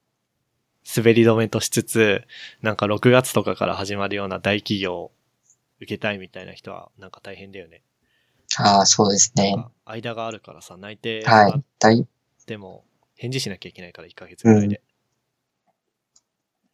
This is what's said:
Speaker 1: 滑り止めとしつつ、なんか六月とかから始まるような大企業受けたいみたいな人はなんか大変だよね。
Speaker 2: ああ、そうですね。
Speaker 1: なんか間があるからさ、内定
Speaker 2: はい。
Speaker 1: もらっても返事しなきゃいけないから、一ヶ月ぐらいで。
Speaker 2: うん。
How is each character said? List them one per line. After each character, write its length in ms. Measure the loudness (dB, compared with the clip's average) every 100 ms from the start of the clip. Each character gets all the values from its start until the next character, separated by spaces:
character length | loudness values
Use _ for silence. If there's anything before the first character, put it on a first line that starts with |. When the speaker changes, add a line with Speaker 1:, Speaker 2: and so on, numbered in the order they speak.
| _ _ _ _ _ _ _ _ -8 0
Speaker 1:
滑 180 | 4
り 100 | 6
止 100 | 4 2
め 100 | 0
と 140 | -4
し 80 | -4
つ 140 | -6
つ、 420 | -2 0 2 0 -4 -20 -20 _
な 120 | -6
ん 20 | -4
か 120 | -4
六 220 | 0 4
月 220 | 4 2
と 140 | -2 -4
か 100 | -4
か 120 | -4
ら 80 | -6
始 200 | -8 -8
ま 140 | -6
る 80 | -6
よ 80 | -8
う 20 |
な 120 | -6
大 220 | -4 -4
企 180 | -4 -6
業 340 | -6 -8 -12 _ _ _ _ _ _ -20
受 80 | -14
け 120 | -8
た 140 | -8
い 60 | -8
み 100 | -14
た 140 | -20
い 40 | -20
な 60 |
人 200 | -20 -18
は 200 | -18 -20 _
な 80 | -20
ん 40 |
か 100 | -20
大 160 | -20 -20
変 160 | -20
だ 60 | -20
よ 100 | -20
ね。 140 | _ _ _ _ _ _ _ -6 0
Speaker 2:
あ 220 | 2 4
あ、 40 | 4
そ 220 | 4 2
う 40 |
で 80 | 2
す 140 | 0 0
ね。 200 | 0 -2
Speaker 1:
な 60 |
ん 20 | -8
か 60 | _ -18
間 300 | -14 -12 -10
が 100 | -12
あ 60 |
る 80 | -12
か 140 | -18
ら 80 | -20
さ、 160 | -20 -20
内 200 | -20 -12
定 240 | -10 -4 4
Speaker 2:
は 240 | 6 6
い。 20 |
Speaker 1:
も 120 | 2 -6 0
ら 120 | 4
っ 120 | 4 0 _ _ _ -18
て 100 | -18
も 280 | -18 -20 _ _ _ _
返 140 | -10
事 120 | -8
し 80 | -8
な 80 | -12
き 80 | -16
ゃ 40 |
い 40 |
け 80 | -20
な 80 | -20
い 40 |
か 80 | -20
ら、 60 | -20
一 60 |
ヶ 120 | -20 -20
月 180 | 0
ぐ 100 | 4
ら 100 | 6
い 60 | 4
で。 80 | -6
Speaker 2:
う 20 |
ん。 40 | _ _ _ _ _ _ _ _ _ _ _ _ _ _ _ _ _ _ _